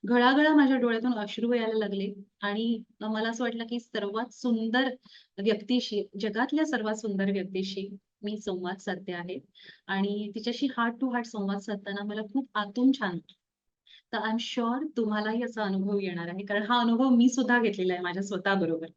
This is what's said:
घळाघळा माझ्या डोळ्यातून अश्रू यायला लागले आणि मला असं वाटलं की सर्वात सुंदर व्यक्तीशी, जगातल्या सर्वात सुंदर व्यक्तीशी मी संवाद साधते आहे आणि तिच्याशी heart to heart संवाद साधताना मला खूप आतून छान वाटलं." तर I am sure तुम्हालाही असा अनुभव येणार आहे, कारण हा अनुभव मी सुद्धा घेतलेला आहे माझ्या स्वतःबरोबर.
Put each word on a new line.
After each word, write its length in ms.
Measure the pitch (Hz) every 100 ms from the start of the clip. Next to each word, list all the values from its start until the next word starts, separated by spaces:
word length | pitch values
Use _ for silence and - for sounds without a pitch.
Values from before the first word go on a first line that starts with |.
घळाघळा 500 | 202 240 247 277 302
माझ्या 220 | 302 269 262
डोळ्यातून 380 | 240 226 247
अश्रू 380 | 226 202 - 233
यायला 260 | 240 226 220
लागले 340 | 208 196 196 202 - _
आणि 420 | 202 208 226 220 - _
मला 280 | 214 214 226
असं 140 | 233
वाटलं 200 | 240 233 226
की 120 | 240
सर्वात 520 | - 220 202 208 254
सुंदर 560 | - 247 226 226 240 262 - - - _ -
व्यक्तीशी, 600 | 202 214 - 247 240 208 202 202
जगातल्या 460 | 214 208 269 302 311
सर्वात 280 | 247 214
सुंदर 360 | 214 220 190 196
व्यक्तीशी 560 | 196 190 185 190 196 196 202 _ _
मी 140 | 208 214
संवाद 400 | 208 180 180 190
साधते 340 | - 185 190
आहे 260 | 175 175 180 _ _ - - -
आणि 440 | 196 196 208 208
तिच्याशी 320 | 220 226 240 277 254
heart 180 | 233 233
to 120 | 262
heart 160 | 247
संवाद 340 | 233 214 196 202
साधताना 460 | 196 202 202 202
मला 180 | 208 214 214
खूप 160 | 262 262
आतून 380 | 214 208 226 254
छान 180 | 254 202
वाटलं." 260 | 175 - - _ _ _ _ _ - _
तर 60 | 226
I 120 | 214
am 80 | 226
sure 440 | 233 - 233 254 311 -
तुम्हालाही 460 | 220 214 214 233
असा 200 | 240 220
अनुभव 360 | 202 190 196 202
येणार 300 | 190 170 170
आहे, 160 | 185
कारण 180 | 202 202
हा 180 | 208 240
अनुभव 280 | 233 233 262
मी 200 | 240 247
सुद्धा 320 | 269 220 240
घेतलेला 320 | 226 196 185
आहे 100 | 180
माझ्या 200 | 180 175
स्वतःबरोबर. 640 | 196 190 196 196 165 160 165